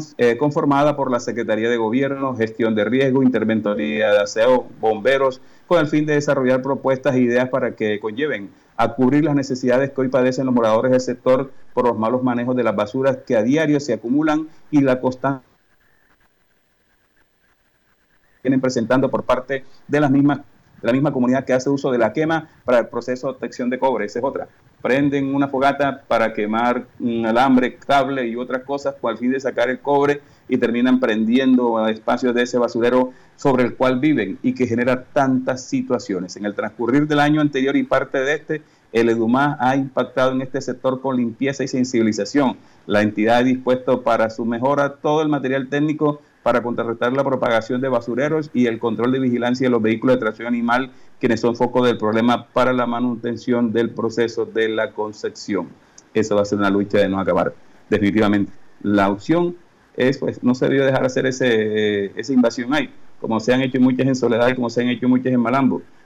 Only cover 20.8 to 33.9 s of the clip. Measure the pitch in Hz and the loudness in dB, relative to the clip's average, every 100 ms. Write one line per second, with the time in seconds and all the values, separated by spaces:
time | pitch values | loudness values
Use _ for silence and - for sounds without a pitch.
20.8 | 117 131 143 135 123 131 131 127 139 139 | -2 0 0 0 0 0 0 -2 0 -2
21.8 | 143 123 113 - 156 160 156 _ - 123 | -2 0 0 0 -2 -2 -6 _ 0 0
22.8 | 113 120 120 127 139 127 120 - 123 127 | 0 -6 -8 -6 -6 -8 -10 -6 -6 -2
23.8 | 135 117 104 120 131 - - _ _ _ | -2 -2 -4 -4 -6 -6 -10 _ _ _
24.8 | 117 131 143 139 135 139 139 135 139 135 | -2 0 0 0 -2 -2 -2 0 0 2
25.8 | 139 120 - 117 110 110 104 113 120 123 | -2 -4 -2 0 0 -2 -2 0 0 0
26.8 | 120 - 123 117 113 117 135 127 123 - | -6 -8 -4 -2 0 2 4 4 2 -4
27.8 | - 139 131 135 120 117 127 127 127 139 | 0 0 2 -2 -4 -6 -6 -6 -6 -6
28.8 | 139 139 120 110 123 135 135 104 120 123 | -4 -4 -4 -2 -2 -2 -2 -2 -2 -2
29.8 | - 143 143 143 - _ - 127 113 120 | 0 2 2 0 -6 _ -4 0 0 2
30.8 | 127 127 127 110 110 123 131 127 123 113 | 2 2 2 0 2 2 4 4 4 2
31.8 | 110 110 - 123 127 120 123 123 117 117 | 0 -2 -2 0 0 0 0 0 0 0
32.8 | 120 127 127 - - - 147 127 120 - | 2 2 2 -4 -20 -4 0 2 0 0
33.8 | 131 | 0